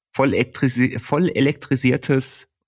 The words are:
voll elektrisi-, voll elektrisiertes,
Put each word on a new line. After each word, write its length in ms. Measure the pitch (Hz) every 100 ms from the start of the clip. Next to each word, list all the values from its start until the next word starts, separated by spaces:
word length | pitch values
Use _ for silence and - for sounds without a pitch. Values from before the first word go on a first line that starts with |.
| _
voll 200 | - 135
elektrisi-, 640 | 95 123 - 135 123 127 113
voll 320 | - 147 180
elektrisiertes, 1200 | - 139 - - 135 127 131 - 135 - - - _